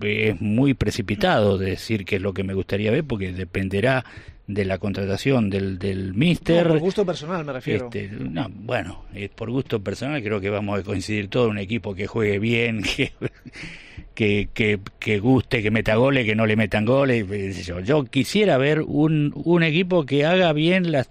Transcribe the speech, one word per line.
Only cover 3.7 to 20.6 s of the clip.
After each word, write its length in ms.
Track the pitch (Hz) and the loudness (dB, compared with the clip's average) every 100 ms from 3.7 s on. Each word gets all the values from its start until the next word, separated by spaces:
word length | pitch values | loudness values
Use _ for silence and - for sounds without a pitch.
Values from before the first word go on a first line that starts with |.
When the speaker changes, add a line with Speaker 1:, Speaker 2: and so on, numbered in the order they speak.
| 98 113 - - - - - - | 0 0 0 -4 -16 -20 -20 -8
Speaker 1:
de 160 | 101 | -4
la 140 | 95 92 | -2 -2
contratación 720 | 104 95 98 98 135 131 104 | -4 -4 -2 -2 2 2 2
del, 300 | 98 98 95 | 0 -2 -4
del 340 | 98 95 95 | -4 -4 -4
míster. 540 | 92 170 160 - 170 170 | 0 2 2 2 2 4
Speaker 2:
No, 60 | |
por 60 | 156 | 2
gusto 240 | 175 190 | 2 0
personal, 400 | 185 160 151 180 151 | -2 -2 -6 -6 -6
me 80 | |
refiero. 320 | 131 147 - 123 | -6 -2 -4 -4
Speaker 1:
Este, 240 | 107 101 | -8 -8
no, 380 | - 131 165 - | -8 -8 -6 -6
bueno, 520 | - 110 123 87 - - 98 | -8 -4 -4 -4 -10 -14 -12
eh, 120 | 101 | -12
por 160 | - 113 | -8 -4
gusto 320 | 127 - 113 | -4 -2 -4
personal 400 | 98 98 131 151 | -4 -6 -4 -4
creo 180 | 104 104 | -2 -2
que 120 | 95 | -2
vamos 280 | 101 104 101 | -2 -2 -4
a 40 | |
coincidir 460 | 95 98 95 107 95 | -2 -4 -2 -4 -2
todo, 200 | 131 117 | 0 0
un 80 | 104 | 0
equipo 380 | 98 117 104 92 | -4 -4 -4 -6
que 100 | 101 | -4
juegue 320 | 117 104 101 | 0 0 2
bien, 460 | 110 117 117 110 | 2 2 0 -2
<laughs> 120 | 92 - | -4 -2
que, 180 | 131 - 123 - - - - - - - - | -2 -4 -8 -8 -20 -16 -16 -16 -18 -18 -14
que, 360 | - 107 101 98 | 0 2 2 -2
que, 260 | - 107 104 98 - | 0 0 0 -4 -10
que 200 | - 104 | -2 0
guste, 440 | 113 131 - 123 | 4 2 2 0
que 80 | 107 | 2
meta 240 | 113 107 110 | 0 2 4
goles, 300 | 131 135 110 | 4 2 2
que 100 | 107 | 2
no 100 | 110 | 2
le 100 | 107 | 2
metan 280 | 107 107 107 | 2 2 4
goles, 400 | 135 139 117 95 | 4 4 2 0
qué 280 | 101 98 | -4 -4
sé 100 | 90 | -6
yo. 160 | 90 87 | -8 -6
Yo 240 | 95 151 | 0 0
quisiera 540 | 127 139 120 202 208 135 | 2 -2 0 2 4 4
ver 220 | 139 156 | 4 2
un, 500 | 151 143 156 156 147 151 | 0 2 2 4 0 -2
un 280 | 156 175 | 2 4
equipo 420 | 165 156 185 180 135 | 4 2 2 2 2
que 200 | 139 151 | 2 4
haga 280 | 185 175 | 4 4
bien 380 | 151 | 4